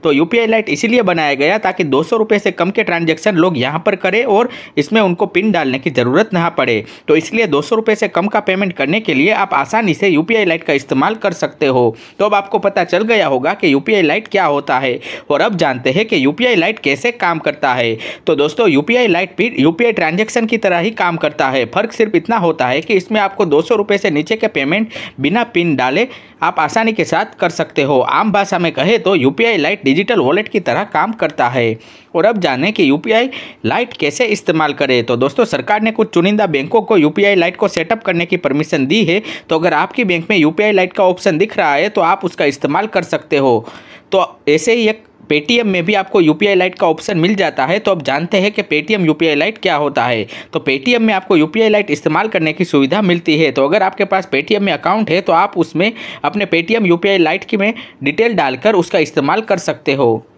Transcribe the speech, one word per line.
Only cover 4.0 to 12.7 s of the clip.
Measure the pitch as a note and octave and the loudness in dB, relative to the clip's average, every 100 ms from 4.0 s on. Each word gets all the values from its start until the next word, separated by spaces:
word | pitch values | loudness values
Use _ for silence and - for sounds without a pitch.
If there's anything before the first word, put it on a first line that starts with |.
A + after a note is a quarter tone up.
| B3 A3 B3+ | -2 0 2
और | G3+ A#3+ - - - | 2 0 -4 -8 -4
इसमें | C#3+ A3 | 0 2
उनको | G3+ F3 G#3+ | 2 0 0
पिन | F3+ G#3+ | 0 0
डालने | F3+ C#3 C3 | 0 0 -2
की | E3+ | -2
ज़रूरत | B2+ A#2+ C#3+ A3 | 0 2 2 2
ना | F3+ E3+ | 0 -2
पड़े। | E3 B2+ A2 G2+ - - | 0 0 0 -4 -16 0
तो | D#3 | 0
इसलिए | D#3+ A3 A3 | 2 -2 0
दो | C#3+ | 0
सौ | - A3+ | 0 -2
रुपये | A3 G#3+ | 0 0
से | G3+ | 0
कम | - G3 | -2 0
का | G#3+ | -2
पेमेंट | G3+ F#3+ G3 | -2 -2 -2
करने | F3 C#3 G3 | -2 -2 0
के | A3 | 0
लिए | C#3 D#3+ | 0 2
आप | G#3+ G3 | 2 0
आसानी | D3 C3+ G#3+ A3 | 0 0 0 0
से | D#3 G3 | 0 2
यूपीआई | D#3 E3+ A3+ G3 | 0 0 0 0
लाइट | E3 | -2
का | - | 0
इस्तेमाल | C#3+ C3+ C3+ D#3 A3 | -2 0 0 0 0
कर | G#3 | -4
सकते | F3 D3 - D3 | -4 -6 -2 0
हो। | B2+ A#2+ A2+ - - | 2 2 0 -16 -2
तो | G#3 | 0
अब | |
आपको | G3+ G3 G#3+ | 0 0 -2
पता | G3 | -2